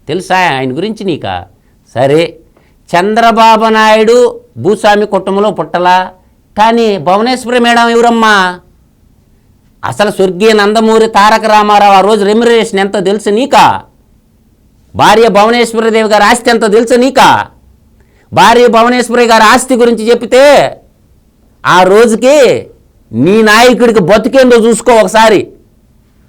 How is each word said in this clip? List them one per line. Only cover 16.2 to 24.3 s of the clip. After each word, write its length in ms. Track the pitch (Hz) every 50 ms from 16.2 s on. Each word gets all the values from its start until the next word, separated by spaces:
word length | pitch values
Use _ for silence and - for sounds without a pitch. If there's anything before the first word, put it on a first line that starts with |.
| 202
ఆస్తి 260 | 208 240 233 - 247
ఎంతో 180 | 233 220 220
తెలుసు 280 | 220 196 226 240 226 254
నీకా? 520 | 240 247 233 220 - 202 160 123 104 104 - _ _ _ _ _ _ _ _ _ _ _ _ _ _ _ - 104
భార్య 340 | 139 180 208 233 240 247
భువనేశ్వరి 580 | 240 220 226 233 240 247 247 240 240 226 240 240
గారి 180 | 226 226 220 214
ఆస్తి 320 | 214 240 254 254 - 262
గురించి 340 | 226 240 240 233 208 214 220
చెప్తే 680 | 240 240 247 196 247 254 277 294 285 208 147 - - - _ _ _ _ _ _ _ _ _ _ _ _ _ _ _ _ -
ఆ 180 | 135 160 180 185
రోజుకి 840 | 185 196 214 240 226 220 214 247 254 294 302 254 208 151 110 - - - _ _ _ _ _ _ -
నీ 300 | 110 113 131 175 202 220
నాయకుడికి 580 | 220 214 208 220 247 254 247 190 240 240 214 220
బతుకేందో 560 | 175 151 202 226 - 247